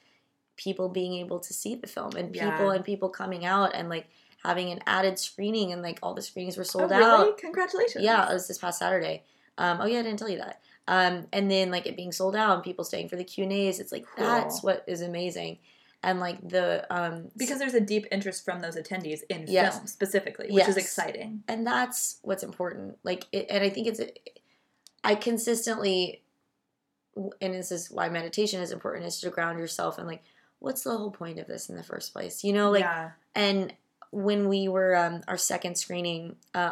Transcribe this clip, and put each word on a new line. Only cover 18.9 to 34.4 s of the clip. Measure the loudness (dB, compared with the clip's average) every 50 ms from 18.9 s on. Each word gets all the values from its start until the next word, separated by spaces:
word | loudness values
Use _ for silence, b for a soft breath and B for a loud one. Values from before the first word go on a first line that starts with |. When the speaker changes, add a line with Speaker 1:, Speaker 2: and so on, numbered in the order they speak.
| -6 -6 -6 -6 -8 -8 -6 -8
Speaker 2:
in | -8 -8 -4 2
Speaker 1:
Yes. | 4 4 6 4 2
Speaker 2:
film | -2 -6 -10
specifically, | -6 -2 -2 0 2 0 0 -2 -6 -8 -4 2
which | 6 6 6 6
is | 6
Speaker 1:
Yes. | 2 2
Speaker 2:
exciting. | 0 0 -2 -2 -2 -4 -8 -8 -8 -10 -10 -6 -6
Speaker 1:
And | -4 -2 0
that's | 0 2 2 0 0 -2 -2 -4 -4 -4 -6
what's | -6 -4 -4 -4 -4
important. | -6 -6 -6 -6 -6 -6 -8 -10 -12 -12 -8 -6
Like, | -4 -4 -4 -6 -6
it, | -6 -4 -2 0
and | 0 2 2
I | 2
think | 2 0 -2 -2
it's, | -2 -4 -4 -8 -10 -14 -20 -20 -20 -20 _ b b b b b b b b b _ _ 0
I | 2 2
consistently, | 2 2 0 0 0 0 0 0 0 0 -2 -2 0 0 2 2 2 0 0 -2 -8 _ _ _ _ _ _ _ _ _ _ _ _ _ _ _ _ _ _ -10
w-, | -10 -8 -8 -8 -6
and | -4 -4 -4
this | -4 -6 -6
is | -6 -6 -6 -6
why | -4 -2 -2 -2
meditation | -2 -2 -4 -4 0 0 0 0 0 -2
is | -4 -6
important, | -6 -6 -6 -6 -6 -6 -6 -6
is | -6 -6
to | -6 -4
ground | -2 -2 -2 -2 -2 -4
yourself | -6 -6 -4 -2 -2 -2 -4 -4
in, | -8
like, | -10 -10 -12 b b b b b b b b
what's | -6 -6 -4 -4 -4
the | -2 -2
whole | -2 -4 -6
point | -8 -8 -10 -10 -10 -10
of | -10 -10
this | -10 -10 -10 -10
in | -12
the | -12 -12
first | -10 -10 -10 -10 -8 -8
place? | -8 -8 -8 -6 -4 0
You | 2 4
know, | 4 6 6
like, | 6 4
Speaker 2:
Yeah. | 4 2 0 -4 -6 -10 -12 _ _ _ -2
Speaker 1:
and | 2 2 4 4 2 0 -2 -6 -12 _ _ _ -20 -16 -10
when | -6 -2 0 2 2 4